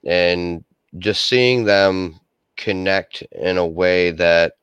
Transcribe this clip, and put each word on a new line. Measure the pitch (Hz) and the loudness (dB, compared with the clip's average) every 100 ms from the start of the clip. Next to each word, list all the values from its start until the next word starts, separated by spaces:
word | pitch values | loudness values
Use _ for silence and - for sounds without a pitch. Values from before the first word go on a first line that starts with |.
and | - 90 87 87 87 85 - _ _ 87 | -2 0 2 0 -4 -8 -12 _ _ -6
just | 95 101 - | -4 -2 0
seeing | 127 123 127 | 2 2 2
them | 110 98 98 95 90 82 _ _ _ - | 2 4 4 0 -6 -10 _ _ _ -10
connect | - 95 95 95 92 - - | -6 -4 -2 -2 -4 -16 -16
in | - 87 90 | -6 -2 0
a | 87 | -2
way | 82 90 90 87 | 0 0 2 0
that | 80 87 85 85 _ | 0 2 4 2 _